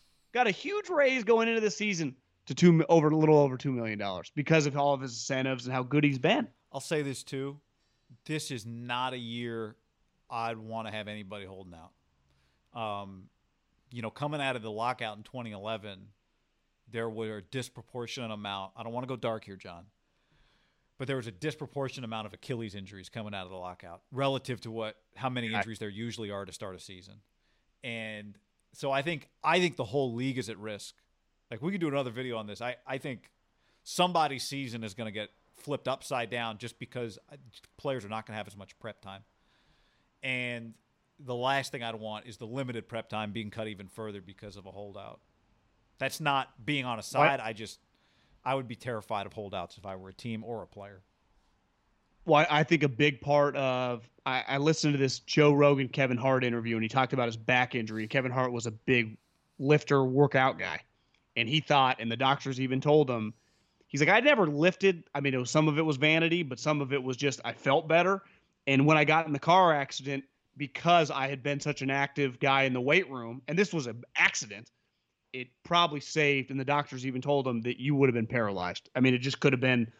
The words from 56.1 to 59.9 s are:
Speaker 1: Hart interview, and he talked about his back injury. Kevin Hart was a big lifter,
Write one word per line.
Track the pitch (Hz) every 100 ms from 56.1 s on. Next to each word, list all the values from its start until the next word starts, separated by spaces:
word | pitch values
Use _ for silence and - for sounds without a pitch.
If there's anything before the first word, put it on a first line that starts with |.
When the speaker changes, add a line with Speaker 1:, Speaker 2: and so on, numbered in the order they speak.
| 123
Speaker 1:
Hart | 135 131
interview, | 127 117 117 113
and |
he | 110
talked | 135 131
about | 135 117
his | 117
back | 110 127 123
injury. | 123 110 110 107
Kevin | 139 127
Hart | 127 127
was | 120 113
a |
big | 107 - 123 110 113 _ _ _ -
lifter, | 135 151 -